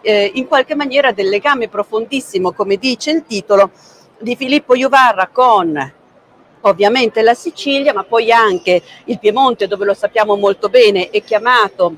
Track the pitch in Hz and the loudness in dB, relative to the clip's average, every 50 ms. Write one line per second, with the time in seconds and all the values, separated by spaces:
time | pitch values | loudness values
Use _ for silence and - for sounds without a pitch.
0 | - 220 214 208 202 202 190 254 254 - 311 269 262 - 302 294 294 269 254 277 | -2 -2 0 0 0 -2 -4 -6 -4 0 0 0 0 0 -4 -6 -4 -2 0 0
1 | 277 262 214 196 196 190 202 208 190 196 190 - 226 214 - 202 202 - 220 214 | 0 0 0 -2 -2 -2 -2 -2 0 0 -2 -2 -4 -6 -6 -6 -6 -4 -4 -6
2 | 226 220 285 269 - - - 190 185 180 - - 202 196 202 202 254 262 247 - | -6 -4 -6 -8 -6 -6 -6 -4 -4 -4 -4 -4 -4 -2 -4 -2 -2 -4 -4 -4
3 | - 302 311 330 311 - 226 202 190 - 208 196 196 190 - _ _ - _ _ | -4 -4 -4 -4 -4 -6 -8 -8 -2 0 2 2 2 2 -2 _ _ -20 _ _
4 | _ _ _ - 220 220 240 - 269 254 277 294 - - 254 254 262 269 254 269 | _ _ _ -12 -8 -8 -8 -6 -4 -2 -2 -2 0 0 0 0 2 2 4 4
5 | 262 247 214 185 185 185 - 254 254 254 226 202 175 165 151 147 135 131 - _ | 4 4 2 0 -2 -2 0 2 2 4 4 2 0 -2 -4 -6 -8 -8 -12 _
6 | _ _ _ _ _ _ _ _ _ _ _ _ - 208 190 170 202 208 233 262 | _ _ _ _ _ _ _ _ _ _ _ _ 0 0 0 2 2 0 2 0
7 | 247 220 - 220 220 226 240 - - 339 - - - 285 277 277 277 294 247 196 | 0 -2 0 2 2 2 2 0 -2 -12 -12 -8 -6 -4 -2 -2 0 -2 -2 -2
8 | 190 - 233 233 233 220 226 233 226 214 185 175 - 185 180 175 - - - - | -2 -2 -2 0 2 2 2 2 2 2 0 -2 -2 0 -2 -2 -2 -6 -20 -16
9 | _ - 240 - - 208 208 254 269 262 240 - 202 185 202 185 202 202 196 - | _ -10 -6 -4 -2 0 0 2 0 0 0 -2 -4 -4 -4 -4 -2 -2 -2 -2
10 | - 202 - 220 214 208 202 202 202 196 196 - - 202 190 254 240 214 202 214 | -4 -4 -2 -2 -2 0 0 0 0 -2 -2 -2 -2 0 4 4 4 4 4 0
11 | - - - 208 208 - 226 208 214 240 254 240 202 196 196 - 185 170 165 | -2 -4 -4 -6 -4 -2 -4 -2 0 2 2 2 2 0 -2 -2 -2 -2 -4